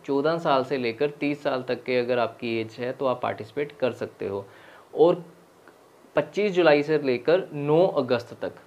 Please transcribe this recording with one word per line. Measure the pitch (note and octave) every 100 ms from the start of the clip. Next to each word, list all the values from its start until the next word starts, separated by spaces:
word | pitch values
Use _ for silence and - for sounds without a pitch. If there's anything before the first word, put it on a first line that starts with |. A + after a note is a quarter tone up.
चौदह | - C#3 D3 E3
साल | E3 C3+
से | B2+ C#3
लेकर | A#2+ A2+ D3
तीस | D3 D3 C#3+
साल | D3+ C3
तक | B2+ B2
के | - B2
अगर | A#2+ B2
आपकी | A2+ - A#2+ A2+
एज | A2 A#2+
है | B2
तो | C3 C3+
आप | B2
participate | A2 G#2+ A2 - D3
कर | - B2+
सकते | A2 G#2+ - G2
हो। | G2 G2+ - - - -
और | - E3 F3 - - - _ - _ - - - -
पच्चीस | D3 F#3+ G#3
जुलाई | F3+ E3 D3
से | C#3+ D3+
लेकर | C#3 A#2+ - F3+ F#3
नौ | D3+ C#3+ D#3 F#3
अगस्त | D#3+ B2+ A#2+ - A2+
तक | F#2 -